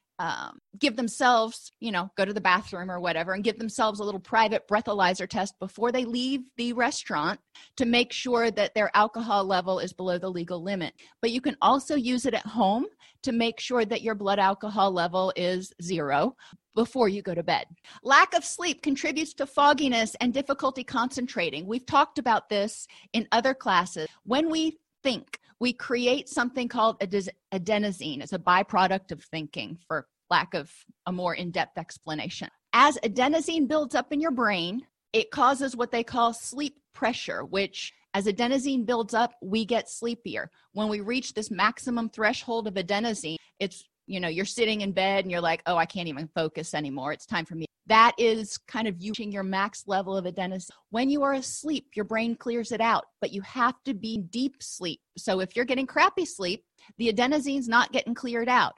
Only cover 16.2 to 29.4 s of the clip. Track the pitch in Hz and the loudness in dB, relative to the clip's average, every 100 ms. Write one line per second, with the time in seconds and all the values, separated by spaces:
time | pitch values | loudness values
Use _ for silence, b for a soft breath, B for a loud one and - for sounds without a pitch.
16.2 | 208 - B B _ 208 233 262 214 202 | 2 -2 B B _ -2 0 2 2 2
17.2 | 196 170 - 151 - - - B - 277 | -4 -4 0 0 -2 -14 -20 B 6 8
18.2 | 370 339 - - 349 - 302 269 320 302 | 8 4 -2 -4 -4 -2 -2 0 0 -2
19.2 | 311 - 277 - 285 285 277 233 220 - | -4 -4 -4 4 6 6 4 2 0 0
20.2 | 247 254 277 277 269 262 247 - 247 - | -2 0 -2 -2 -2 -4 -4 -2 -2 -2
21.2 | 247 - 170 143 185 240 - 277 311 - | -4 -2 -2 -2 -4 -6 2 2 2 2
22.2 | 247 214 - 208 208 - - B B 226 | 2 2 2 0 0 -4 -16 B B -4
23.2 | 220 226 262 262 233 180 180 165 156 - | 2 2 2 0 2 2 2 -2 -10 -10
24.2 | - 262 320 320 320 311 _ _ 277 220 | 0 2 2 2 0 -4 _ _ -2 -2
25.2 | - - b b 247 247 - 240 240 254 | -4 -16 b b -2 -2 -2 0 2 2
26.2 | - - 247 262 240 247 220 220 196 202 | 0 -2 -2 -2 -4 2 2 2 -2 -2
27.2 | 190 - _ 190 175 208 208 180 147 139 | -4 -8 _ -6 0 0 0 -4 -6 -8
28.2 | - 185 175 180 202 196 185 190 - 156 | -6 -4 2 2 4 2 2 2 -4 -14
29.2 | - 160 | -10 -10